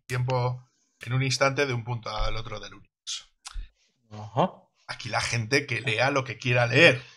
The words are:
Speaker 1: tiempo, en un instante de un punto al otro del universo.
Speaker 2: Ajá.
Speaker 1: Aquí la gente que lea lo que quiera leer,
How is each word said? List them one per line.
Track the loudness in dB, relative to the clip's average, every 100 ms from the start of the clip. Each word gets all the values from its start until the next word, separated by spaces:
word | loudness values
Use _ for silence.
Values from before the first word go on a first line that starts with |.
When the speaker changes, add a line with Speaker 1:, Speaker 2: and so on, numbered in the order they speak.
| -6
Speaker 1:
tiempo, | -2 0 0 0 -4 -10 _ _ _
en | -4
un | 0
instante | 0 2 2 2 0
de |
un | -2
punto | -4 -6 -4
al | -2 0 0
otro | -4 -10
del | -12
universo. | -18 -20 _ -12 -12 -12 _ -14 -12 -12 _ _ _ _
Speaker 2:
Ajá. | -14 -6 0 0 -2 _ _ -14
Speaker 1:
Aquí | -12 -4
la | -2
gente | -2 -2 0 0 0
que | -4
lea | -2 0 2
lo | 0
que | -2 -4
quiera | 0 2 4
leer, | 8 8 6 -2